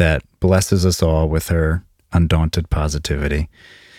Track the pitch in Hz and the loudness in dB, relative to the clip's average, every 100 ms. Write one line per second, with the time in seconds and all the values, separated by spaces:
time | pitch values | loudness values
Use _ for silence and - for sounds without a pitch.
0 | 85 76 - _ 92 92 92 98 92 87 | 0 0 -4 _ 0 2 2 0 0 0
1 | 82 80 78 80 - 85 80 82 - _ | 0 2 0 -2 -2 0 0 -2 -6 _
2 | _ 90 82 82 80 - 82 - 76 73 | _ 0 2 2 0 -2 -2 -2 -2 -4
3 | 73 71 71 73 78 _ - - - | -4 -4 -2 -2 -4 _ -20 -20 -20